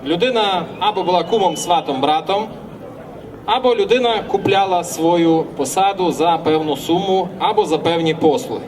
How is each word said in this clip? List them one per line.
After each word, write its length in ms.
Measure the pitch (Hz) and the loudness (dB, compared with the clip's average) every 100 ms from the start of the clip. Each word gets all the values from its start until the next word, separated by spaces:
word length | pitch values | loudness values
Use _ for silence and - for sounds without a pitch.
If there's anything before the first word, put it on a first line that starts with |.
Людина 600 | 135 175 247 233 208 185 165 - | -2 0 2 2 0 0 -4 -2
або 220 | 190 190 | -2 0
була 200 | 175 180 | 2 0
кумом, 340 | - 220 185 156 | 2 2 2 0
сватом, 440 | 175 170 156 131 | 0 0 0 -2
братом, 460 | 139 156 - 196 220 - - - - - - - - - - | 0 0 0 -4 -4 -10 -16 -16 -16 -16 -16 -18 -18 -14 -2
або 280 | 240 254 | 0 2
людина 480 | 226 196 247 240 220 - | 2 4 4 2 0 -2
купляла 560 | 202 196 190 196 180 | -2 2 2 2 0
свою 600 | 170 - 165 175 165 160 160 - | -2 -2 2 4 4 2 0 -4
посаду 560 | 135 - 196 196 185 | -4 2 0 2 -2
за 260 | 135 165 165 | 2 2 2
певну 380 | 165 156 156 139 | 2 0 0 -4
суму 520 | - 170 196 190 180 - | 0 0 2 0 0 -4
або 260 | 170 214 | -2 0
за 140 | 185 156 | 2 0
певні 360 | 165 170 165 | 0 0 0
послуги. 500 | 156 156 127 - 107 | 2 2 2 -2 -8